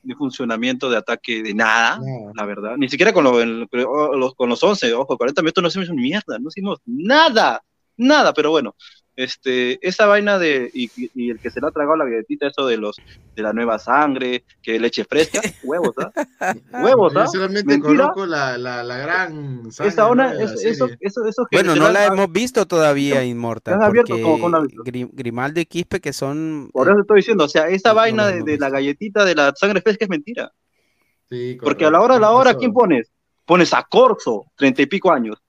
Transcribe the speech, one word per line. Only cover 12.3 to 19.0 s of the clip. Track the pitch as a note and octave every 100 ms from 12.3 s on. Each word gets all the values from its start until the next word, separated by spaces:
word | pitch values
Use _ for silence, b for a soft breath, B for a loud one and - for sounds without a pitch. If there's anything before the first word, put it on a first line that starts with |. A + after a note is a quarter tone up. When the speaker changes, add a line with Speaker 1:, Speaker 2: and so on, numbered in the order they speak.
| D3 C#3
Speaker 1:
eso | C#3+ C3+
de | A2
los, | G#2 - b b _ -
de |
la | G#2+
nueva | A2 A#2 G#2+
sangre, | - C3+ D3 C3 B2+ B2 _ _
que | - A2+
leche | A#2 -
fresca, | G2+ C3+ D#3 G3+
Speaker 3:
<laughs> | G#3+ -
Speaker 1:
huevos, | C3 E3 D3 -
¿ah? | D#3 - D4 _
Speaker 3:
<laughs> | F#3 - _ A#3+
Speaker 1:
Huevos, | A#3 B3+ F3
Speaker 2:
Yo | D3
Speaker 1:
¿ah? | C4
Speaker 2:
solamente | F#3+ F#3+ G3+ F#3+
Speaker 1:
Mentira. | C#3+ D3 D3+ F#3
Speaker 2:
conozco | F#3+
la, | F#3+ D3+ C3 B2
la, | B2 A#2+
la | A#2+
gran | B2